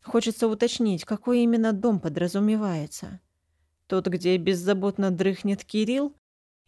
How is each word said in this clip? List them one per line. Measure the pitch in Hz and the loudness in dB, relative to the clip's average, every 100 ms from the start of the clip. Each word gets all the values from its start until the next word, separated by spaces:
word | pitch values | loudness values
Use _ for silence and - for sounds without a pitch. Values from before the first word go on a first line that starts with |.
Хочется | - 233 226 220 226 | -2 -2 0 0 -2
уточнить, | 214 240 - 226 180 | 0 -2 0 0 0
какой | - 208 - 247 | -2 -6 0 2
именно | 240 233 226 | 4 4 2
дом | 208 233 202 | 2 2 0
подразумевается. | 165 170 175 190 214 220 214 165 151 - - 190 _ _ _ _ _ _ _ | 0 -2 -2 2 2 2 0 -2 -6 -10 -12 -14 _ _ _ _ _ _ _
Тот, | 190 185 | -2 0
где | 175 180 185 | -2 2 2
беззаботно | 170 185 180 202 196 196 196 | 2 0 0 0 0 0 0
дрыхнет | 175 190 190 202 196 | 2 0 0 -2 -4
Кирилл, | - 208 214 254 285 - _ _ _ _ | -4 -2 0 0 -2 -6 _ _ _ _